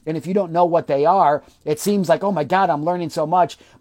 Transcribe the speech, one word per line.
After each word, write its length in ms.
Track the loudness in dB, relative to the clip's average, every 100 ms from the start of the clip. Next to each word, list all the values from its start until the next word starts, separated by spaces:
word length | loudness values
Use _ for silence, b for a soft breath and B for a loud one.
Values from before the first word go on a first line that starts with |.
| -8
and 100 | -8
if 80 | -2
you 80 |
don't 200 | -2 0
know 120 | 2 2
what 220 | 2 0
they 180 | 0 2
are, 380 | 2 2 0 b b -6
it 140 | -4
seems 300 | -2 0 2
like, 140 | 0
"Oh 80 | 0
my 140 | -4 -2
God, 240 | 0 0
I'm 160 | 0 -2
learning 240 | -4 -4
so 180 | -4 -2
much." 300 | 2 0 -2 b b